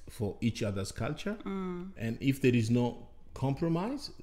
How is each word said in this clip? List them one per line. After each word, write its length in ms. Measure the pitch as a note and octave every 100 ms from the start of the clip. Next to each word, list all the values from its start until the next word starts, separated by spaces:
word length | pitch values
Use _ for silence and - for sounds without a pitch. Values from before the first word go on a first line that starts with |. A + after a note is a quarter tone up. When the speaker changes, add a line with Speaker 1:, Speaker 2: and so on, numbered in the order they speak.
| -
Speaker 1:
for 280 | - G2+ -
each 240 | A#2 -
other's 260 | G#2+ F#2+ F#2+
culture. 460 | - A#2 D3+ G3 G#3+ G3+
Speaker 2:
Mm. 440 | G3 F#3 F3+ F#3 -
Speaker 1:
And 200 | A2+ -
if 180 | C3+ C3
there 140 | B2+ B2
is 140 | A2
no 380 | A#2+ A#2+ - - - -
compromise, 800 | - C3+ C#3 E3 E3 G#3 C#4 - -